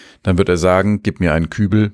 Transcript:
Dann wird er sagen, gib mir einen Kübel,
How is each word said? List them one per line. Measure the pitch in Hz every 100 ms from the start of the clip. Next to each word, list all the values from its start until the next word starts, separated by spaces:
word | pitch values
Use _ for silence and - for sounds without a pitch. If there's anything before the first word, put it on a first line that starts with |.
| - _
Dann | - 87
wird | 92
er | 90
sagen, | 90 92 98 104
gib | 107 -
mir | 87
einen | 78 80
Kübel, | - 101 107 104